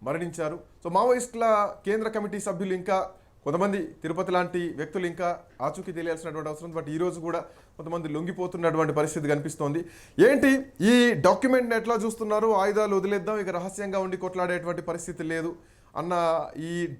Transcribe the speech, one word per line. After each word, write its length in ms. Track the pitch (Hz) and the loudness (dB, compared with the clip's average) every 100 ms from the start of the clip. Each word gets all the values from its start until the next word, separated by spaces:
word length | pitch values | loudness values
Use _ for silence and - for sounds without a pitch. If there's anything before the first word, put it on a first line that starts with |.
మరణించారు. 560 | 120 156 175 170 156 160 - - 170 | -6 -4 -4 -4 -6 -6 -12 -12 -2
So 60 | |
మావోయిస్టుల 760 | 180 240 247 240 226 226 214 202 - - | 2 4 2 0 0 2 4 2 -4 -4
కేంద్ర 240 | 214 220 | -2 -2
కమిటీ 300 | 220 208 208 | -4 -4 -4
సభ్యులు 340 | 196 175 196 | -4 -4 -2
ఇంకా 340 | 185 185 190 - - - _ | -4 0 -2 -2 -8 -20 _
కొంతమంది, 340 | - 165 196 196 | -4 0 0 0
తిరుపతి 540 | 160 - 160 170 190 | -4 -8 -6 -4 0
లాంటి 420 | 180 175 175 170 135 | 0 0 -2 -4 -6
వ్యక్తులు 280 | 156 202 175 | -6 -4 -4
ఇంకా 320 | 170 175 170 - - | -4 -4 -4 -10 -6
ఆచూకీ 300 | 139 156 185 | -6 -4 -8
తెలియాల్సినటువంటి 580 | 170 170 160 165 156 151 | -6 -6 -6 -6 -8 -8
అవసరం 200 | 151 170 | -10 -8
ఉంది. 120 | 160 | -8
But 80 | 147 | -6
ఈరోజు 300 | 156 180 175 | -2 -2 -2
కూడా 200 | 165 165 - - - - | -4 -4 -6 -16 -20 -14
కొంతమంది 300 | 156 170 160 | -8 -6 -4
లొంగిపోతున్నటువంటి 840 | 147 175 180 180 180 165 160 151 | -4 -4 -4 -6 0 0 2 2
పరిస్థితి 340 | 147 151 156 147 | 2 0 0 0
కనిపిస్తోంది. 520 | 147 147 - 147 151 170 - - - 208 | 0 -2 -4 -2 -2 -6 -12 -8 6 6
ఏంటి 320 | 269 277 269 269 - | 8 6 4 0 2
ఈ 320 | 196 240 240 | 6 8 8
డాక్యుమెంట్ని 600 | 240 185 185 262 254 240 226 | 6 4 6 4 4 4 0
ఎట్లా 200 | 220 233 220 | 0 0 -2
చూస్తున్నారు? 500 | 220 214 214 220 208 | -4 0 2 4 4
"ఆయుధాలు 400 | 196 208 214 196 | 4 2 2 2
వదిలేద్దాం, 440 | 190 202 180 214 | 2 0 -2 -2
ఇక 100 | 190 | -2
రహస్యంగా 500 | 175 185 190 202 190 | -4 -6 -6 -4 -2
ఉండి 180 | 190 185 | -2 -4
కొట్లాడేటువంటి 640 | 185 185 180 180 165 175 | -4 -2 -2 -2 -2 -6
పరిస్థితి 420 | 170 170 170 170 | -6 -6 -8 -8
లేదు" 320 | 160 160 160 170 - - _ - | -4 -2 -4 -8 -16 -20 _ -8
అన్న 480 | 165 175 170 160 147 - | -2 0 2 0 -2 -8
ఈ 300 | 160 175 170 135 | -6 -4 -4 -2